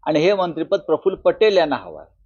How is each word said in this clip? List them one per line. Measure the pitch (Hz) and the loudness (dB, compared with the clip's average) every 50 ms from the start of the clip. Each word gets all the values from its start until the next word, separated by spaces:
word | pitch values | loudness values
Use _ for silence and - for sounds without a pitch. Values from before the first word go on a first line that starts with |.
| - | -4
आणि | 156 156 151 | -2 0 2
हे | 156 180 208 | 2 2 2
मंत्रिपद | 196 185 175 156 160 160 151 190 196 | 0 -2 -4 -4 -6 -4 -2 -2 -4
प्रफुल्ल | - - 160 147 - 190 190 185 | 0 -2 -2 0 0 -2 -2 0
पटेल | - 185 170 180 220 220 202 | 0 -2 0 2 2 2 4
यांना | 180 165 151 139 | 2 2 2 -2
हवं | 110 92 87 78 73 | -6 -6 -12 -18 -18
आहे. | 78 _ _ _ _ | -20 _ _ _ _